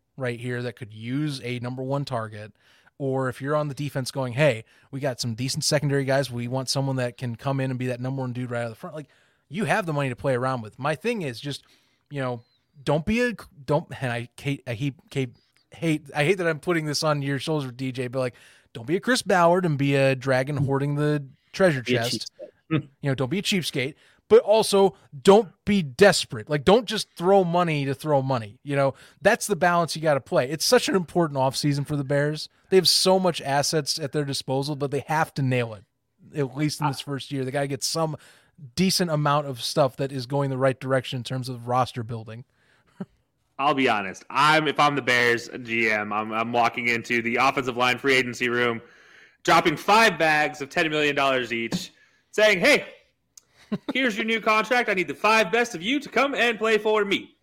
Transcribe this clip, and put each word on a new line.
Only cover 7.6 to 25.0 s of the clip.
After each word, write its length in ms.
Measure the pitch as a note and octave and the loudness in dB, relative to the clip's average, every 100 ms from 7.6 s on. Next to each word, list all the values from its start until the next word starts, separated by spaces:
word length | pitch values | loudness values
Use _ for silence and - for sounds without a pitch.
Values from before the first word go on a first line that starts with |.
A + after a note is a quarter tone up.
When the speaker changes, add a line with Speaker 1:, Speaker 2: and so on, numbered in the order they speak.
| C3 | -2
Speaker 1:
and 80 | B2+ | -4
be 100 | B2+ | -4
that 120 | B2 | -4
number 220 | B2+ C3+ | -4 -4
one 100 | B2+ | -6
dude 200 | B2 B2 | -6 -6
right 100 | A#2+ | -4
out 40 | A#2 | -6
of 40 | |
the 40 | A2 | -8
front." 180 | F3+ D3+ | -14 -14
Like, 140 | C#3+ _ _ _ - | -16 _ _ _ -12
you 160 | D#3+ D#3+ | -4 0
have 200 | G3 E3+ | 0 0
the 60 | |
money 160 | D3 C3+ | -2 -2
to 80 | B2 | -2
play 180 | C#3+ | -2
around 280 | B2 C3 C3 | 0 0 -4
with. 180 | G#2+ - | -8 -6
My 160 | C#3 D#3 | -4 -4
thing 260 | A3+ A#3 | -4 -4
is 200 | D3+ A2+ | -6 -8
just, 240 | C#3+ C3+ _ _ _ _ - | -10 -10 _ _ _ _ -14
you 120 | C#3+ | -6
know, 200 | B2+ A#2+ _ _ _ D3 C#3 | -6 -6 _ _ _ -10 -2
don't 200 | D3 D#3+ | -2 0
be 160 | A3+ | 0
a, 120 | B3 G#3+ - - C3 | 0 -4 -14 -14 -2
don't, 200 | D3+ E3+ C3+ | -2 -2 -8
and 120 | C3 | -6
I 160 | A#2+ A#2+ - | -6 -8 -10
hate, 240 | C#3 C#3 - | -8 -6 -6
I 100 | A2+ | -6
hate, 200 | C#3+ B2+ - | -6 -6 -10
hate, 240 | C#3 B2 G#2 _ _ _ | -6 -6 -8 _ _ _
hate, 320 | - E3 D3+ C#3+ D3+ | -6 -2 -2 -4 -2
I 80 | |
hate 140 | D3 F#3+ | 0 2
that 100 | E3+ | 0
I'm 120 | D#3 | -2
putting 240 | - E3+ D3+ | -2 -2 -2
this 180 | C#3 | -2
on 180 | D#3 D3 | 0 0
your 160 | C#3 C#3 | -2 -4
shoulders, 320 | C#3+ D#3 C3 | -2 -2 -4
D 180 | A#2+ C3 | -6 -8
J, 160 | B2+ B2 | -6 -6
but, 120 | C3 | -4
like, 160 | B2+ - - _ _ | -4 -6 -20 _ _
don't 160 | B2+ A#2 | -14 -4
be 80 | F#3 | -2
a 60 | |
Chris 200 | A#3+ B3 | 0 0
Ballard 440 | F#3 F#3+ E3+ F3+ F3 | 2 4 6 4 2
and 120 | C#3+ | 0
be 180 | C#3 C#3 | 2 4
a 200 | C3+ C3 | 4 2
dragon 420 | C3+ B2+ C3+ C#3+ | 0 0 0 -2
Speaker 2:
Mm. 60 | C#3 | 0
Speaker 1:
hoarding 300 | C3+ C#3+ D3 | 0 0 0
the 320 | D3 D3 C3+ _ _ | 0 0 -4 _ _
treasure 320 | - F#3+ C3+ | 2 2 2
Speaker 2:
Be 120 | A#2 B2 | 0 0
a 20 | |
Speaker 1:
chest. 320 | A#2 A2+ - - - _ - | 0 -4 -8 -18 -20 _ -4
Speaker 2:
cheapskate. 60 | D#3 | -4
Mm. 100 | - _ | -4 _
Speaker 1:
You 80 | C#3+ | -4
know, 60 | C3 | -2
don't 140 | B2+ | -2
be 100 | F3+ | -2
a 40 | |
cheapskate, 520 | - G3 C#3+ D3 C3 - _ _ - | -2 -2 -2 -4 -6 -8 _ _ 4
but 100 | A3 | 6
also 540 | - A3 G3+ G3 G3 - | 6 4 4 4 4 2